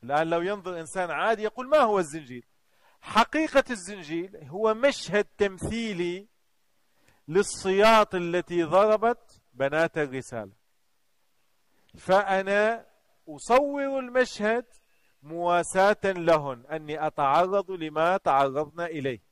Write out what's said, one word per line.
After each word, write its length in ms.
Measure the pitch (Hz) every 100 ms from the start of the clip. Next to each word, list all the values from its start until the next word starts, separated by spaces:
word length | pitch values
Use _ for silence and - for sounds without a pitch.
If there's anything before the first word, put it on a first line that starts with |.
الآن 240 | 120 143 165
لو 140 | 170
ينظر 380 | 180 208 175 175
إنسان 320 | 160 190 175
عادي 320 | 147 190 226
يقول: 240 | 214 - 247
"ما 100 | 302
هو 220 | 247 202
الزنجيل؟" 460 | 165 156 139 123 - _ _ _ _ _
حقيقة 640 | - - 233 302 320 277 262
الزنجيل 680 | 233 180 202 151 165 185 -
هو 300 | 139 175 220
مشهد 520 | 220 277 - - 196 208 _
تمثيلي 920 | 202 185 - 226 226 185 175 175 208 _ _ _ _ _ _ _ _ _ -
للصياط 880 | 160 196 - 190 190 214 226 208 185
التي 480 | 175 175 170 175
ضربت 760 | 165 180 214 214 226 240 _ - _
بنات 440 | 123 135 151 165 -
الرسالة، 540 | 147 131 117 120 101 101 _ _ _ _ _ _ _ _ _ _ _ _ _ -
فأنا 880 | - 190 196 190 190 202 214 233 - _ _ _ -
أصور 680 | 147 - 240 285 285 277 269
المشهد 680 | 247 247 247 - 208 233 240 - _ _ _ _
مواساة 760 | 143 165 175 175 170 190 196 208 196
لهن، 580 | 185 170 160 143 123 123
أني 360 | 160 151 151 156
أتعرض 640 | - 143 147 185 196 190
لما 460 | 185 160 151 165 190
تعرضنا 680 | - 139 139 135 151 160 170
إليه. 360 | 160 135 117 _